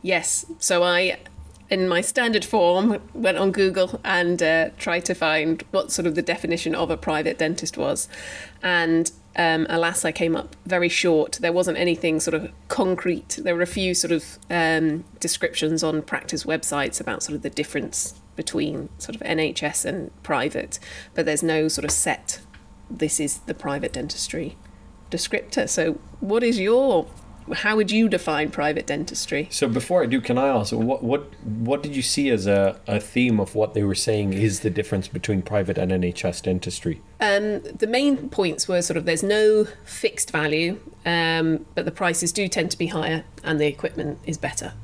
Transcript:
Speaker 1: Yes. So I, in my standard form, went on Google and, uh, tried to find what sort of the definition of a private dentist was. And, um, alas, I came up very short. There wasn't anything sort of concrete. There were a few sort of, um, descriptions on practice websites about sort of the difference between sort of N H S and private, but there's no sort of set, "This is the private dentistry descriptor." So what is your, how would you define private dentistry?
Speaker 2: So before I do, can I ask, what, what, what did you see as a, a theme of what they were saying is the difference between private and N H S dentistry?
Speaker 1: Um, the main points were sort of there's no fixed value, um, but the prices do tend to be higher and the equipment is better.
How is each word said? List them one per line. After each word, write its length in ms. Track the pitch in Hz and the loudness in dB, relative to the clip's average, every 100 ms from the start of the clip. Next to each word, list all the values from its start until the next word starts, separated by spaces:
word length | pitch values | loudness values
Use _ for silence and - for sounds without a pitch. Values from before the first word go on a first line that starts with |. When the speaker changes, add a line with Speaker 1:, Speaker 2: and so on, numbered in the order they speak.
Speaker 1:
Yes. 440 | 180 175 - - - 165 | 0 0 0 -2 -4 -4
So 240 | - 175 | 2 4
I, 360 | 180 175 185 - - - - - - | 6 4 2 -2 -10 -18 -18 -20 -2
in 160 | 190 185 | 0 2
my 120 | 175 | 2
standard 440 | - - 233 214 | 2 0 2 0
form, 540 | - 220 175 180 220 202 - | 2 4 6 6 4 2 -4
went 240 | - 190 165 | -2 0 2
on 140 | 190 | 2
Google 480 | 190 190 185 185 - | 4 2 4 0 0
and, 380 | - 180 175 175 | -2 2 2 2
uh, 280 | 160 165 160 - | 4 4 2 -2
tried 260 | - 175 | -2 -2
to 100 | 170 | 0
find 480 | 180 160 156 156 160 - | 0 2 2 0 -2 0
what 220 | 190 - | -2 0
sort 140 | - 170 | 0 0
of 100 | 160 | 0
the 60 | |
definition 520 | 170 - 160 170 160 | -2 -2 -2 -2 -2
of 160 | 160 170 | -2 -2
a 60 | 160 | -2
private 420 | - 156 151 - | -2 0 -2 0
dentist 400 | 156 - 160 - | -2 -2 -6 -4
was. 300 | 135 - - - - - - - | -2 -2 -6 -10 -14 -14 -16 -4
And, 520 | 185 175 165 165 170 - - - | 2 2 4 2 0 -6 -8 0
um, 300 | 170 160 160 | 2 2 2
alas, 340 | 165 170 175 | 2 0 0
I 60 | 165 | -2
came 220 | 160 170 160 | 0 0 0
up 200 | - - 170 | -4 -14 -2
very 220 | 180 175 | 0 2
short. 500 | - 180 156 - - | 2 4 4 2 -2
There 120 | 170 | 0
wasn't 260 | 175 175 156 | 2 2 2
anything 400 | 175 165 170 156 | 0 2 2 0
sort 140 | 170 | 0
of 160 | 160 - - - | -2 -4 -14 -4
concrete. 720 | - 190 180 180 165 - - | 0 2 2 0 -2 -4 -4
There 140 | 185 | -2
were 80 | 170 | 0
a 40 | 175 | 0
few 280 | 208 185 | 0 0
sort 180 | 175 165 | 0 2
of, 120 | 165 - - - | 0 -2 -16 -4
um, 540 | 175 165 160 160 156 - - | 0 2 4 2 0 -6 -8
descriptions 600 | - - 165 - 156 160 | -4 -2 -2 0 0 2
on 180 | 160 156 | 2 0
practice 400 | 151 139 - 156 | -2 -6 -4 -6
websites 560 | - 156 - 143 135 - | -2 -2 -2 -2 -2 -4
about 220 | - 101 | -6 -6
sort 140 | - 147 | -4 -6
of 60 | |
the 80 | 139 | -6
difference 640 | - - 143 147 - - - - - | -4 -4 -4 -4 -4 -6 -10 -16 -10
between 520 | 156 - - 139 139 - | -6 -2 -2 -4 -10 -12
sort 160 | - | -12
of 80 | 226 | -10
N 160 | 285 160 | -4 0
H 240 | 156 165 | 0 -2
S 220 | - - | -4 -2
and 260 | - 190 - - | -4 -6 -8 -14
private, 560 | - 139 139 - - - - - - | -4 -2 0 -4 -8 -12 -12 -18 -8
but 100 | - | -2
there's 180 | 165 147 | 0 0
no 240 | 165 160 156 | 2 2 2
sort 160 | - | 0
of 80 | 147 | -2
set, 480 | - 175 - - - - - - - - | 0 0 -2 -6 -10 -12 -20 -20 -20 -14
"This 300 | - 156 - | -4 -2 0
is 180 | 147 - - | -2 -4 -8
the 80 | |
private 380 | 160 147 139 - | -8 -4 -4 -4
dentistry 640 | 127 143 - - - 143 - - - - - - | -6 -8 -8 -6 -6 -8 -10 -20 -20 -20 -20 -8
descriptor." 600 | - - 214 - - - | -6 -2 -4 -2 -4 0
So 300 | - 170 151 - - | 0 0 -2 -10 -10
what 240 | 196 220 | 0 2
is 160 | 240 226 | 2 2
your, 480 | 190 240 269 180 - - - - - | 2 4 4 2 0 -12 -18 -18 -8
how 240 | 156 208 214 | -2 0 2
would 160 | 202 | 4
you 160 | 208 220 | 4 4
define 420 | 180 - 151 151 | 2 0 0 -2
private 360 | - 147 151 - | 0 0 0 -2
dentistry? 580 | 147 - - - 143 160 | -4 -4 -6 -4 -4 -2
Speaker 2:
So 160 | - 131 | 0 0
before 340 | 120 - 180 | 0 2 2
I 40 | 127 | 4
do, 140 | 131 | 0
can 160 | 110 123 | 2 2
I 120 | 139 | 4
ask, 240 | 123 98 | 2 0
what, 320 | 113 113 131 | 0 0 0
what, 280 | 120 143 - - | 0 0 -2 -12
what 360 | - 110 117 143 | -8 -4 0 0
did 100 | 147 | 0
you 80 | 139 | -2
see 260 | 127 - 139 | 0 0 2
as 200 | 110 98 | 2 4
a, 320 | 101 98 - - | 4 4 0 -2
a 100 | 104 | -2
theme 400 | - 123 123 107 | 0 2 4 4
of 160 | 95 | 2
what 180 | 107 107 | 0 0
they 120 | 107 | 2
were 100 | 101 | 2
saying 380 | 95 - 107 101 | 2 2 2 2
is 280 | 95 107 92 | 2 2 2
the 100 | 107 | 0
difference 360 | 87 107 98 - | 0 0 -2 -2
between 340 | 90 - 98 | -6 0 0
private 380 | - 104 92 92 | 0 0 0 0
and 140 | 92 | 2
N 100 | 92 | 2
H 220 | 90 87 | 0 0
S 160 | 92 87 | -4 -2
dentistry? 600 | - 92 - - - 156 - - | -2 -2 -2 -4 -4 -4 -10 -2
Speaker 1:
Um, 400 | 214 202 214 208 | 2 2 0 -4
the 240 | - - 214 | -8 -4 0
main 440 | 247 285 269 277 | 4 4 2 -2
points 360 | - 180 165 - | 0 0 0 0
were 160 | 180 | 0
sort 140 | 175 175 | 0 -2
of 80 | |
there's 180 | 175 160 | 0 0
no 460 | 196 214 214 214 214 - | 2 4 6 6 2 -4
fixed 480 | - - 226 - - | -14 -4 -4 -2 -4
value, 480 | 156 151 160 170 214 - - 170 | 0 0 2 0 -4 -12 -6 0
um, 600 | 170 165 165 160 160 - - | 2 2 2 2 0 -2 -4
but 80 | |
the 80 | 175 | -4
prices 400 | 170 180 170 170 | -2 -2 0 -2
do 160 | 208 190 | -2 -2
tend 240 | 185 170 | -2 -2
to 60 | - | -2
be 100 | 170 | -2
higher 340 | 160 156 160 - - | -2 -2 -4 -6 -12
and 160 | - 156 | -4 0
the 60 | 151 | 0
equipment 500 | 143 - 160 151 - - | 0 -6 -4 -6 -6 -8
is 120 | 156 | -6
better. 340 | 135 - 107 107 | -6 -6 -10 -12